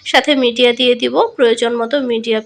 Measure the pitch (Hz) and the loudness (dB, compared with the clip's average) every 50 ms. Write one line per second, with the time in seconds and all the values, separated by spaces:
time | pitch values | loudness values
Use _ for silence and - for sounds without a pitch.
0 | - - - 262 262 302 294 269 254 240 233 240 247 240 240 240 254 247 247 233 | -6 0 0 0 2 2 2 2 2 0 0 2 2 2 2 2 0 0 0 0
1 | 254 247 247 311 - 466 - - 254 233 233 233 233 233 240 233 226 233 277 294 | -2 -2 0 0 0 0 0 0 2 2 2 2 -2 -2 -2 -2 -4 -2 -2 -2
2 | 262 247 233 226 220 233 220 220 220 | -2 -2 -4 -4 -2 -2 -4 -4 -4